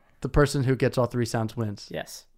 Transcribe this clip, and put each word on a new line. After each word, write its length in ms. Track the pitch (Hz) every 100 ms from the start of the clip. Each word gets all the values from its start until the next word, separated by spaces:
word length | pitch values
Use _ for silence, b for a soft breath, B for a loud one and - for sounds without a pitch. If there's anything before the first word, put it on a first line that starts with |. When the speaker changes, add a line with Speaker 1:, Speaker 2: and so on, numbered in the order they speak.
| _ _
Speaker 1:
the 80 | 131
person 340 | 151 143 147 131
who 100 | 127
gets 240 | 127 -
all 80 | 120
three 180 | 123 117
sounds 320 | 117 113 -
wins. 300 | 110 101 -
Speaker 2:
Yes. 380 | - - - -